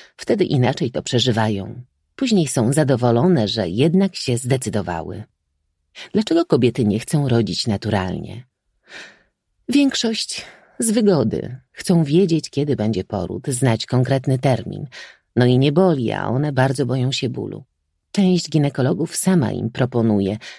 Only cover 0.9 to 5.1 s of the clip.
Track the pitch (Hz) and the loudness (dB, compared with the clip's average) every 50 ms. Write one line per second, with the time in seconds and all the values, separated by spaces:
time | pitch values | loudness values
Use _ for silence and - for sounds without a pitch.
0.9 | - - - - - 117 110 127 110 113 110 110 107 98 95 107 110 123 123 _ | -4 -6 -6 -2 0 0 2 2 2 2 0 0 0 -2 -6 -8 -12 -14 -18 _
1.9 | _ _ _ _ _ - 269 247 220 190 160 135 - 139 - 117 143 156 151 131 | _ _ _ _ _ -4 -2 0 2 2 0 0 0 0 0 2 2 2 2 2
2.9 | 135 117 123 123 117 120 143 185 180 135 107 98 110 117 95 82 87 113 139 170 | 2 2 2 2 2 4 4 2 2 2 0 0 -2 -4 -4 -2 0 0 0 2
3.9 | 160 190 196 190 - - - - 120 117 131 120 139 135 - 110 - 107 90 90 | 2 2 0 0 -2 -6 -6 -4 -4 -4 -2 -2 -2 -2 -2 -4 -4 -4 -4 -4
4.9 | 87 82 78 80 | -6 -8 -8 -8